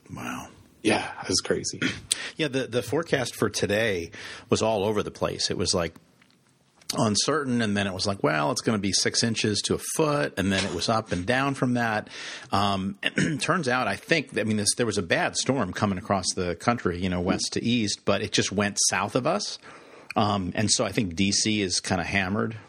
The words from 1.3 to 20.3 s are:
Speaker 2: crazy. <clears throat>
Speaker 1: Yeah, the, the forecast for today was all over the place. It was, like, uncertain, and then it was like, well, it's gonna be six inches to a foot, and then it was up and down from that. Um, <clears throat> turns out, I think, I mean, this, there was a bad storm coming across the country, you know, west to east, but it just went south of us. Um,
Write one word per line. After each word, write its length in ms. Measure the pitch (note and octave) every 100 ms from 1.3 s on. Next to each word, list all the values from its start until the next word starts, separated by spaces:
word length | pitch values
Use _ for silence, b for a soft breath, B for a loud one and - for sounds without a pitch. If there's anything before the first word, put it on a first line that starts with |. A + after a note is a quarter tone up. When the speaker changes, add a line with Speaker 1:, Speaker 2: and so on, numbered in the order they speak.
| F#2+
Speaker 2:
crazy. 400 | - - - - -
<clears throat> 40 | - - B B B
Speaker 1:
Yeah, 100 | D#3
the, 180 | B2+ A#2+
the 160 | B2
forecast 540 | G#2 C#3+ E3 C#3+ A#2+ -
for 140 | A2
today 600 | - F#2+ G2+ A2+ F#2+ E2 B B B B
was 140 | F#2+
all 220 | A2 A2
over 180 | G2 G#2
the 80 | F2+
place. 400 | - - F#2 -
It 80 | -
was, 160 | F2+
like, 200 | F#2+ E2+ - _ _ _ _ _ _ _ _ - -
uncertain, 640 | A#2+ G2+ - D3+ C3+ A#2+
and 160 | A2 G2+
then 100 | G2
it 60 |
was 140 | F#2+ G2+
like, 160 | G2
well, 280 | D3 D3+ D3
it's 120 | C3
gonna 160 | - A2
be 140 | G2
six 300 | F#2 A2+ -
inches 380 | A#2 A2 A2 G2+ -
to 80 |
a 40 | F#2+ - -
foot, 360 | D#3 C#3+ D3 -
and 120 | F#2
then 140 | F#2+
it 100 | F#2+
was 140 | F2+ -
up 240 | A2+ A2
and 140 | F#2 F2+
down 260 | B2 C#3
from 200 | C#3 C3
that. 340 | B2 A#2 G#2+ G#2 B B B B
Um, 440 | G2+ G2+ G2 F#2+ G2 - -
<clears throat> 200 | E3 D3
turns 280 | - F3 C3+
out, 180 | B2+ A2+
I 100 | G2
think, 400 | - E3 C3 G#2+
I 60 |
mean, 120 | G#2+ G#2+
this, 180 | G2+ -
there 80 | A#2
was 100 | G2+
a 40 |
bad 340 | E2+ C3+ F3 -
storm 380 | - C3+ F#2
coming 240 | - G#2+ F#2
across 340 | - G2+ F#2
the 200 | - F2+ E2
country, 420 | - D#2+ - F2
you 120 | F#2+
know, 100 | F2+
west 320 | F2+ F2+ -
to 100 | G2
east, 380 | A#2 A#2+ G#2 - -
but 160 | G2+
it 100 | G#2+
just 180 | - A2
went 280 | G2 G#2 G2+ -
south 260 | G2 G#2
of 120 | C3+ C3
us. 320 | G3 - - B B B B B -
Um, 360 | G#2